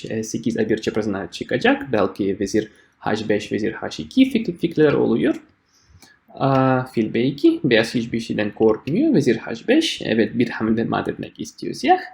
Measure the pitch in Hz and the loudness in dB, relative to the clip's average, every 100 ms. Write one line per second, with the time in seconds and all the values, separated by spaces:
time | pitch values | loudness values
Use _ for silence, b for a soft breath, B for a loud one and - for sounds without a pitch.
0 | 101 110 110 120 117 113 107 110 - 110 | -8 -8 -6 -4 -4 -2 0 0 0 -2
1 | 107 95 90 - - 123 233 277 139 110 | -4 -4 -8 -10 -4 0 2 0 0 0
2 | 98 - 98 92 95 107 107 b b b | 0 0 -4 -2 -2 -2 -4 b b b
3 | - 110 104 104 - 107 104 - 98 - | -6 -4 -2 -4 -2 -4 -4 -6 -10 -10
4 | - - 262 226 226 175 175 165 151 135 | -4 2 2 2 -4 -4 -4 2 2 4
5 | 120 113 269 330 - _ _ b b b | 2 2 0 -2 -8 _ _ b b b
6 | b b _ - 135 135 131 131 127 - | b b _ -4 2 4 4 2 0 -2
7 | 110 110 131 139 330 330 135 113 117 127 | 0 0 -2 2 2 2 4 4 4 0
8 | 113 120 113 110 107 - 110 107 - 175 | -2 -6 -4 -2 -2 2 2 2 0 0
9 | 320 214 123 113 - 113 - 302 320 - | 4 4 4 0 -2 -8 2 2 2 -4
10 | - 113 107 113 123 - 110 110 113 104 | 0 2 2 2 -2 0 0 0 0 -2
11 | 90 - - - - - - - 269 370 | -2 -6 -10 -10 -14 -10 -10 -4 2 2
12 | - | 0